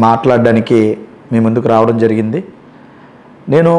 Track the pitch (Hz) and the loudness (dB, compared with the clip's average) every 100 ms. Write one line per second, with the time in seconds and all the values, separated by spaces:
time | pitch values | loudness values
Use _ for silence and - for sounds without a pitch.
0 | 113 117 127 120 117 113 113 117 107 - | 2 0 0 2 2 0 0 0 0 -4
1 | - - - 113 110 117 117 113 113 113 | -10 -20 -6 -2 -2 -2 0 2 0 0
2 | 113 110 110 147 185 - - - - - | -2 -2 -4 -6 -10 -18 -20 -20 -20 -20
3 | - - - - - 143 165 | -20 -20 -20 -16 -2 0 2